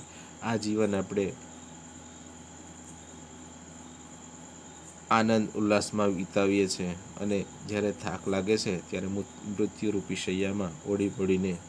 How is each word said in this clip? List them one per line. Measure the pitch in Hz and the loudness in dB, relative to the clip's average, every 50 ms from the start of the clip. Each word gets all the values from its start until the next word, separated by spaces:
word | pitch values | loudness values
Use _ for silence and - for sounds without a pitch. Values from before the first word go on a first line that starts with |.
| - - - - - - - - | -8 -12 -16 -16 -16 -16 -12 -4
આ | - 113 117 | 0 0 0
જીવન | 104 107 107 107 107 107 101 101 | 2 2 2 4 4 4 4 4
આપણે | 95 92 - 101 104 98 90 - - - - - - - - - - - - - - - - - - - - - - - - - - - - - - - - - - - - 80 80 80 - - 85 85 82 82 - - 82 82 82 85 82 82 85 85 - 85 85 - 85 82 - - - - - - - - - - - - - - - | 2 0 0 2 2 2 0 -2 -6 -14 -16 -16 -16 -16 -16 -16 -16 -16 -16 -16 -16 -16 -16 -16 -16 -16 -16 -16 -18 -18 -18 -18 -18 -16 -16 -16 -16 -16 -16 -16 -16 -16 -16 -16 -16 -16 -16 -16 -16 -16 -16 -16 -16 -16 -16 -16 -16 -16 -16 -16 -16 -16 -16 -16 -16 -16 -16 -16 -16 -16 -16 -16 -16 -16 -16 -16 -16 -16 -16 -16 -8 2 4
આનંદ | 113 113 110 113 113 110 107 - - | 6 6 8 8 6 6 4 4 2
ઉલ્લાસમાં | 104 107 104 104 101 - - - 107 104 101 | 2 4 6 6 6 4 2 2 4 4 4
વિતાવીએ | 95 87 95 - - 104 98 98 101 101 98 92 | 4 2 -2 0 2 4 6 6 6 6 4 4
છીએ | - - 92 90 85 90 - - - - | 2 -2 -2 -2 -2 -6 -10 -12 -6 -4
અને | 101 104 101 98 90 - - - - 101 | 0 2 2 0 0 -2 -10 -12 -8 -2
જ્યારે | 104 104 104 101 | 0 0 2 0
થાક | 98 - - 95 87 90 - 98 | 0 -2 -4 -4 -4 -2 0 2
લાગે | 98 98 92 104 110 107 | 2 2 4 4 4 4
છે | - 113 92 82 - - | 4 0 -2 -2 -2 -4
ત્યારે | 98 92 92 | -4 -2 -2
મુ-, | 95 98 101 92 - - - - 104 | -2 -2 -2 -4 -6 -10 -10 -8 -6
મૃત્યુરૂપી | 101 101 107 95 - - 110 107 101 95 - - 95 | 0 0 0 0 0 0 0 2 2 2 0 -2 -4
શૈયામાં | - - 95 92 95 98 95 98 101 98 85 80 - - 101 | -2 0 0 2 2 2 2 2 0 -2 -2 -4 -6 -2 0
ઓળી | 101 98 101 98 | 2 2 2 2
પડીને | 95 - 95 92 95 92 95 92 87 85 - | 2 2 4 4 4 4 4 2 0 -2 -8